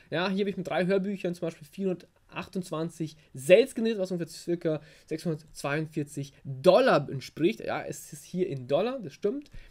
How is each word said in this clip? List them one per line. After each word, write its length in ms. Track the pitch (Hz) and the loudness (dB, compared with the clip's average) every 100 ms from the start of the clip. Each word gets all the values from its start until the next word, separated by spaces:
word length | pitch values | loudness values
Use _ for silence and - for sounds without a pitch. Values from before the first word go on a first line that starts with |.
| - | -6
ja, 220 | 156 190 | -2 0
hier 100 | 190 | 0
habe 100 | 202 | 0
ich 60 | 185 | -2
mit 100 | 175 | -2
drei 200 | 160 185 | 0 2
Hörbüchern 480 | 196 190 196 180 | 2 0 -4 -4
zum 120 | 175 165 | -4 -6
Beispiel 200 | - 147 | -8 -14
vierhundertachtundzwanzig 1500 | - 190 180 - _ _ - 170 190 170 156 165 - 156 - _ | -4 -4 -4 -8 _ _ -12 -8 -8 -6 -4 -6 -6 -8 -10 _
Sales 420 | 135 135 196 254 | 0 8 8 8
generiert, 240 | - 226 214 | 0 -2 -2
was 120 | 185 | -2
ungefähr 200 | 175 165 | -4 -6
circa 520 | - - 175 165 156 - - - | -8 -6 -2 -2 -4 -8 -18 -10
sechshundertzweiundvierzig 1300 | 160 175 156 - - 143 151 156 156 143 - 139 _ | -6 -4 -4 -8 -8 -4 -2 -4 -6 -6 -6 -10 _
Dollar 640 | 143 131 135 196 262 165 139 | -12 2 6 8 8 4 2
entspricht. 520 | 135 - - 165 226 | -8 -8 -2 -2 -2
Ja, 220 | - 139 | -4 -4
es 300 | - - - | -6 -10 -14
ist 100 | 147 | -18
hier 260 | - 175 180 | -8 -4 -4
in 200 | 135 123 | -4 -2
Dollar, 300 | 143 226 269 | 0 0 -4
das 160 | 160 | -10
stimmt. 360 | - - 277 294 - - | -6 -4 -4 -10 -18 -18